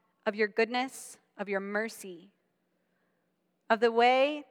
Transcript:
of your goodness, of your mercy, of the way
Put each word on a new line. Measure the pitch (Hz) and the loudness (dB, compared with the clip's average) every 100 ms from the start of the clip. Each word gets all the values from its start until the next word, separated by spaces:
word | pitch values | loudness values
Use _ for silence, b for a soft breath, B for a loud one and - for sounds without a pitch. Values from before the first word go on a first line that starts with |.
| _ _ - | _ _ -6
of | 208 | -2
your | 214 | 0
goodness, | 208 226 247 262 - - - _ - | 0 0 0 -4 -8 -18 -20 _ -12
of | 202 | -6
your | 196 | -4
mercy, | 196 208 220 - 196 170 190 _ _ _ _ _ _ _ _ _ _ _ _ _ - | -2 -4 -4 -8 -14 -16 -20 _ _ _ _ _ _ _ _ _ _ _ _ _ -2
of | 226 | 2
the | 233 | 2
way | 226 240 254 277 302 - | 4 4 6 2 0 -4